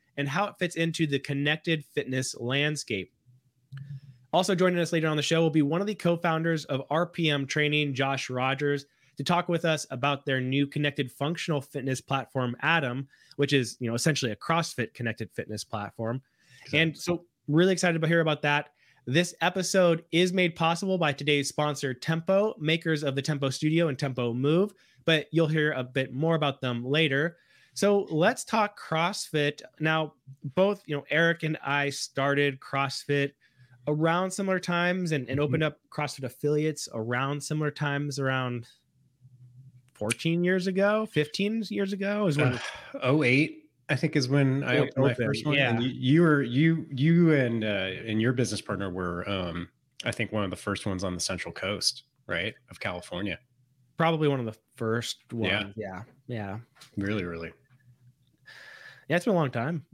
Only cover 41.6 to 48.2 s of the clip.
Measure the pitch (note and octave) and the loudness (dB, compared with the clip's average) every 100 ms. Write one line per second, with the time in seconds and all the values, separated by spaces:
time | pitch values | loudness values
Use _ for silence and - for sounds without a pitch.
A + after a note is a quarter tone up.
41.6 | G3 G3+ G3 G3 G3 G#3 G3+ C#3+ C#3 B2 | -4 -4 -4 -2 -4 0 2 2 2 0
42.6 | - - - - B2+ D3+ C3 C3 D#3 - | -6 -12 -14 -2 2 4 4 4 2 -2
43.6 | - _ - C3 D#3+ D3+ B2 C#3+ C3+ C3 | -20 _ -4 -2 2 2 2 4 4 2
44.6 | B2+ B2+ - - C3+ A#2+ A2+ A2+ D3 C#3+ | 2 2 2 2 2 2 0 -2 0 2
45.6 | C3 A#2 B2+ B2+ B2+ D#3 E3+ D3 A#2+ B2 | 2 2 0 0 4 6 6 4 2 4
46.6 | E3 E3 D#3+ C3+ D3+ E3+ E3+ D3 B2 A#2 | 4 2 -2 0 4 6 6 6 4 0
47.6 | G#2+ G2+ F#2+ F#2 A2+ A2 | 0 0 -2 -4 -2 2